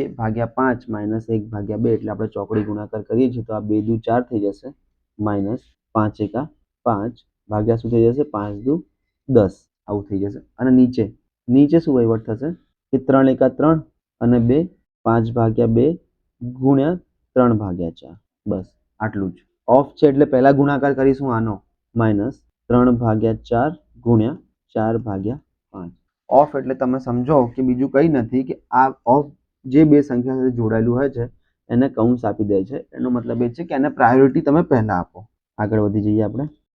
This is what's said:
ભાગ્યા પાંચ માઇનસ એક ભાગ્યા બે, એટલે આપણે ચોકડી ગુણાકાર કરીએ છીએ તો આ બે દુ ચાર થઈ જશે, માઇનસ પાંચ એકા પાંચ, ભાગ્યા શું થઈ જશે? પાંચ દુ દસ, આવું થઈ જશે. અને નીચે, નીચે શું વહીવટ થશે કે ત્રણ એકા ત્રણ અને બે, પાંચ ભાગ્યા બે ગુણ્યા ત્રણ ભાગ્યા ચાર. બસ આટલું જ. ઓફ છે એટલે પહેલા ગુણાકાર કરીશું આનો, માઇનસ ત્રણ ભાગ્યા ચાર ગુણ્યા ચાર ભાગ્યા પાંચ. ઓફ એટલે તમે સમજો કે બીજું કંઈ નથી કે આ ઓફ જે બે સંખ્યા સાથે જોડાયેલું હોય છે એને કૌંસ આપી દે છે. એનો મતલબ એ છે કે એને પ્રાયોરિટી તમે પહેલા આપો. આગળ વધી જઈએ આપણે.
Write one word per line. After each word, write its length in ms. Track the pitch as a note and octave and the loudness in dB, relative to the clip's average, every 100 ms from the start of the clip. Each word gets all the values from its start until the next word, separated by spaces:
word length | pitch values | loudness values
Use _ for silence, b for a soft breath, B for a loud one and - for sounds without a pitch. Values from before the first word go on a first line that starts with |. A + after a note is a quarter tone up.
| C3+ - | 0 -6
ભાગ્યા 360 | A2 A2 A#2 A#2+ | -6 -4 -4 -2
પાંચ 240 | C3 A#2+ - | -2 -2 -6
માઇનસ 340 | G#2+ G#2+ A2+ A2+ A2+ | -8 -6 -6 -4 -6
એક 60 | A2 | -6
ભાગ્યા 300 | G#2 G2+ G#2+ | -10 -8 -4
બે, 80 | A#2+ A2 | -2 -2
એટલે 140 | G#2+ | -4
આપણે 180 | G#2 A2 | -8 -8
ચોકડી 300 | G#2+ G2 G#2+ G#2 | -8 -6 -4 -4
ગુણાકાર 340 | G#2 G#2+ G#2+ G#2 | -6 -8 -10 -4
કરીએ 200 | A2+ C3 | 0 0
છીએ 120 | B2+ | -2
તો 100 | - | -8
આ 80 | G#2+ G#2 | -8 -4
બે 80 | G#2+ G#2+ | -4 -2
દુ 80 | A2+ A2+ | -4 -2
ચાર 140 | A#2 B2 | -2 -2
થઈ 120 | A#2 | -4
જશે, 240 | G2+ G2+ B2+ D3 _ _ _ - | -4 -6 -12 -20 _ _ _ -8
માઇનસ 440 | G#2 G2+ G2 B2+ _ _ _ | -4 -2 -4 -6 _ _ _
પાંચ 260 | A2 G#2+ - G#2 | -4 -2 -4 -6
એકા 180 | A#2 D3+ _ _ _ B2 | -6 -10 _ _ _ -4
પાંચ, 280 | G#2 A2 A#2+ _ _ - | -4 -4 -10 _ _ -8
ભાગ્યા 300 | G#2+ G#2+ A#2 | -4 -2 -2
શું 140 | A#2 | -2
થઈ 100 | A#2 A2+ | 2 2
જશે? 180 | B2+ D3 | 2 -2
પાંચ 260 | G#2 G#2 G2+ B2 | -6 -8 -6 -4
દુ 80 | D#3+ - _ _ _ - | -4 -6 _ _ _ 0
દસ, 260 | B2 F#2+ - _ _ - | 2 2 -2 _ _ -10
આવું 160 | G#2 G2+ | -8 -6
થઈ 120 | G2 | -6
જશે. 160 | G2+ - - - | -6 -8 -16 -4
અને 120 | B2+ B2+ | 2 4
નીચે, 260 | B2 B2+ A2 - _ _ - | 4 2 -4 -6 _ _ 0
નીચે 300 | C3 C#3+ E3 | 4 4 4
શું 100 | D#3+ C3 | 2 2
વહીવટ 300 | A2+ A2 A2+ | 2 0 -4
થશે 220 | A2 C#3+ F3 _ _ _ | -6 -6 -10 _ _ _
કે 120 | C3 - | -2 2
ત્રણ 260 | C3+ C3 | 4 4
એકા 180 | B2+ C3 - | 4 0 2
ત્રણ 240 | D3 D#3+ - _ _ - | 2 2 -2 _ _ -4
અને 180 | A#2 A#2+ A#2 | 2 2 2
બે, 100 | C#3 F3 _ _ _ | 0 -2 _ _ _
પાંચ 280 | A2+ A#2 A2+ | -2 0 0
ભાગ્યા 420 | A#2 A2+ A2+ A#2 A2+ | 0 0 2 2 2
બે 80 | C#3 F3 _ _ _ _ | 2 0 _ _ _ _
ગુણ્યા 520 | A#2+ B2+ C3 C#3 C#3+ F3+ - _ _ B2+ | -14 -4 0 2 0 -4 -8 _ _ 0
ત્રણ 220 | A#2+ A2 | 2 2
ભાગ્યા 400 | G#2 F2 E2+ - | -2 -6 -8 -10
ચાર. 160 | C2 F#2 _ _ G#2+ | -18 -20 _ _ -8
બસ 200 | F#2+ F#2 _ _ - | -6 -8 _ _ -8
આટલું 300 | G#2+ G#2 F#2+ | -8 -4 -6
જ. 40 | F2 _ _ - | -8 _ _ 2
ઓફ 220 | B2+ C#3 - | 2 2 2
છે 100 | D3+ | 2
એટલે 180 | C3+ C#3+ | 4 2
પહેલા 260 | C3 C3+ C#3 | 4 4 4
ગુણાકાર 320 | C#3+ C#3 C#3 | 2 0 0
કરીશું 420 | C3+ C3+ C3+ C#3 A#2 | 2 0 0 -2 -2
આનો, 180 | A2+ G2 _ _ _ | -2 -6 _ _ _
માઇનસ 400 | A#2 A2+ G2+ A2+ - _ _ - | -2 0 0 -2 -8 _ _ 0
ત્રણ 260 | A#2+ B2 A#2+ | 2 4 2
ભાગ્યા 380 | A#2 A2 A2+ A2 - | 0 0 0 -4 -4
ચાર 200 | A#2 C#3+ D3 _ _ A#2 | -2 -2 -4 _ _ 0
ગુણ્યા 340 | A#2 A2 E3 _ _ _ | 2 2 -4 _ _ _
ચાર 200 | A2+ A2 A2+ | -4 -2 -4
ભાગ્યા 420 | A2 F#2+ G2 C#3 _ _ _ | -6 -6 -6 -8 _ _ _
પાંચ. 180 | G2 F2 - _ _ - | -18 -18 -18 _ _ 0
ઓફ 260 | B2+ D3 C#3+ | 2 4 0
એટલે 160 | C3 | -6
તમે 240 | C3 C3 C3 | -4 -2 -4
સમજો 380 | B2+ A#2+ B2 D3+ A#2+ | -4 -4 0 2 0
કે 80 | B2+ | -2
બીજું 280 | C3 B2 C3+ | -2 0 0
કંઈ 180 | C3+ E3 | 2 2
નથી 360 | C#3+ A2+ B2+ C3 | 2 -2 -4 -4
કે 60 | - _ | -8 _
આ 180 | B2 C3+ - - | 0 0 0 2
ઓફ 200 | C3+ C#3+ - _ _ C3 | 2 0 -8 _ _ 0
જે 160 | C3+ D#3 | 4 6
બે 80 | D3 | 6
સંખ્યા 360 | C#3+ B2 B2 C3 | 4 -2 -2 -2
સાથે 180 | C3 A#2+ | -2 -2
જોડાયેલું 380 | A2 A2 A2+ A#2+ | -2 0 0 0
હોય 120 | C#3 B2 | -2 -4
છે 80 | A#2+ - _ _ - | -10 -12 _ _ -4
એને 160 | A#2+ C3+ | 0 0
કૌંસ 360 | A2+ A2+ B2 | 2 0 0
આપી 220 | A2+ G2+ G#2 | -2 -2 0
દે 80 | G2 | 0
છે. 140 | F#2+ C3+ - B2+ | -2 -8 -12 -6
એનો 140 | B2+ | -4
મતલબ 320 | B2 A#2+ A#2 | -2 -4 -2
એ 60 | A#2+ | -4
છે 160 | A#2+ | -4
કે 100 | F3 | -6
એને 160 | C#3+ C3 B2+ | -2 -2 2
પ્રાયોરિટી 460 | B2 B2+ C3+ C3+ C#3+ | 4 6 6 4 2
તમે 140 | D3+ | 2
પહેલા 360 | E3+ C3 G#2+ F#2 | 2 2 0 -2
આપો. 180 | F2 F2+ G#2+ _ _ - | -4 -12 -20 _ _ -6
આગળ 240 | G#2 A2 | -2 0
વધી 200 | G#2 G#2+ G#2 | 0 0 0
જઈએ 180 | G#2+ G#2+ | 0 -2
આપણે. 200 | A2+ D3 - _ | -4 -8 -12 _